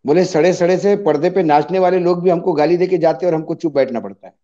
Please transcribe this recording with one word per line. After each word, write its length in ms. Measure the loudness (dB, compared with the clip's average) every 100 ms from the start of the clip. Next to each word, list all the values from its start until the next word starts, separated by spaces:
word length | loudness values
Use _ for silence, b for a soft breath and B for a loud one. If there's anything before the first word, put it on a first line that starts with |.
बोले, 200 | 0 0
"सड़े 280 | 2 2 0
सड़े 240 | 2 0 0
से 180 | 0
पर्दे 340 | 0 0 0 0
पे 140 | 0
नाचने 360 | 2 2 2 0
वाले 200 | 2 2
लोग 240 | 0 0
भी 60 | 0
हमको 240 | 0 0
गाली 240 | 0 0 0
देके 200 | 0 2
जाते 280 | 0 0
हैं 80 | -2
और 60 | -2
हमको 160 | -6
चुप 180 | -6 -4
बैठना 260 | -2 -2 -4
पड़ता 280 | -10 -16 -20
है। 60 | _